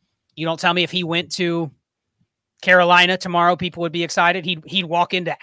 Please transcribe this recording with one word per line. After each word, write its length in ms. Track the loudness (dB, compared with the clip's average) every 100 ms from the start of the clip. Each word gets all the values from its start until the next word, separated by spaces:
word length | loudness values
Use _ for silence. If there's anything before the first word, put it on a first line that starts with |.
| _ _ _ -10
you 80 | -6
don't 140 | -2
tell 140 | 0
me 80 | 2
if 100 | 0
he 120 | -2
went 260 | -4 -4 -4
to 360 | -4 -2 -2 -6 -10 _ _ _ _ _ _ _ _
Carolina 560 | 4 4 6 6 4 0
tomorrow, 400 | -2 2 2 2
people 240 | -2 -6
would 100 | -6
be 100 | -4
excited. 420 | -4 0 0 0 -4
He'd, 180 | -8 -6
he'd 200 | -6 -2
walk 280 | 0 0
into 220 | -2 -4 -2